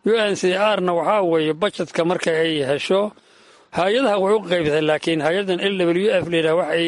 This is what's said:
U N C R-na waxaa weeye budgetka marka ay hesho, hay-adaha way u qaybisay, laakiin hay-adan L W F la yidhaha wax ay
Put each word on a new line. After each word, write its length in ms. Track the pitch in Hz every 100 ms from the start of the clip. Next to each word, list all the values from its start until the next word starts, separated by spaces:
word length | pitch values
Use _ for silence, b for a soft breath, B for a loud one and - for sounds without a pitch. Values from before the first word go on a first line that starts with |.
| 196
U 80 |
N 200 | 226 208 190
C 180 | 185
R-na 380 | 185 214 196 180
waxaa 280 | 170 160 214
weeye 300 | 180 165 156
budgetka 500 | 156 202 - 165 - 170
marka 240 | 180 170
ay 320 | 160 165 156
hesho, 480 | 135 139 - 190 208 - b b b b b
hay-adaha 420 | - 185 233 262 202
way 100 | 190
u 60 | 214 175
qaybisay, 360 | 180 151 156 156
laakiin 320 | 151 165 160
hay-adan 400 | 147 185 196 175
L 160 | 196 196
W 240 | 170 175 208
F 100 | 190 160
la 60 | 165
yidhaha 180 | 160 165
wax 120 | 156
ay 140 | 165